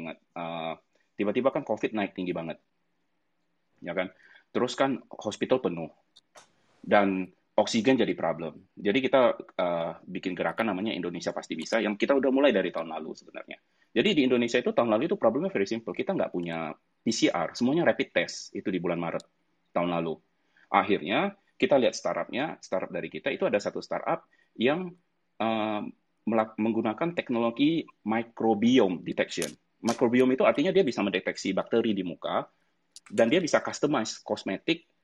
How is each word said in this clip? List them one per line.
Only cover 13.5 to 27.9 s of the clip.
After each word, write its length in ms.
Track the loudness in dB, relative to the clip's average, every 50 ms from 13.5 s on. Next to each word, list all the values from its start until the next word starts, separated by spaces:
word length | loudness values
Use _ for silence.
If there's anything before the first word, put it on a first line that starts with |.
| -18 -20 _ _ _ _ _ _
Jadi 240 | 0 2 2 2 4
di 80 | 4 4 4
Indonesia 320 | 4 4 2 2 0 0 0
itu 80 | 0
tahun 240 | 2 2 2 4 2
lalu 160 | 2 2 0
itu 60 | 0 2
problemnya 320 | 2 2 2 2 -2 -2
very 160 | -2 -2 -2
simple. 240 | -2 -2 -6 -6 -6
Kita 240 | -6 -6 -4 -4 -2
nggak 160 | -2 -2 -2
punya 400 | -2 -4 -6 -4 -6 -6 -6 -8 -8 -12 _ _ _ _ -2
P 40 | -2
C 200 | 0 2 2 2
R, 240 | 2 2 -2 -2 -2
semuanya 280 | 0 0 2 2 4 4
rapid 220 | 4 2 2 0 -2 0
test 400 | 0 0 -2 -4 -12 -14 -12 -10
itu 160 | -8 -6 -4
di 80 | -4 -2
bulan 200 | -2 -2 -2 -2 -2
Maret 240 | -4 -4 -6 -8 _ _ _ _ _ _ _ _ _ -4
tahun 160 | -2 0 0
lalu. 280 | 0 -2 -2 -2 -6 -8 _ _ _ _ _ _ _ _ _ 0
Akhirnya 640 | 0 2 2 2 0 0 0 0 0 0 0 -2 -4 _ _ _ _ -2
kita 200 | 0 2 4 4 4
lihat 160 | 2 0 0
startupnya, 600 | -4 -4 -2 -4 -4 -6 -4 -6 -4 -6 -8 -12 -10
startup 320 | -6 -6 -4 -4 -4 -8
dari 160 | -8 -8 -8
kita 200 | -8 -6 -6 -4
itu 120 | -2 -2 0
ada 120 | 2 2 2
satu 240 | 0 0 -6 -6 -6
startup 400 | -6 -6 -4 -2 -2 -4 -4 -6 _ _ _ _ _ _
yang, 400 | 0 2 2 2 2 -2 -8 -12 -16 _ _ _ _ _ _ _ -4 -2
eh, 400 | -2 0 0 -2 -2 -2 -4 -6 -8 -12 _ _ _ _ _ -4
melak-, 320 | 0 2 2 0 0 -2
menggunakan 560 | -2 0 0 0 0 0 0 0 -2 -2 -4 -2
teknologi 720 | -4 -4 -2 -2 0 0 0 0 2 2 2 2 0 -2 -6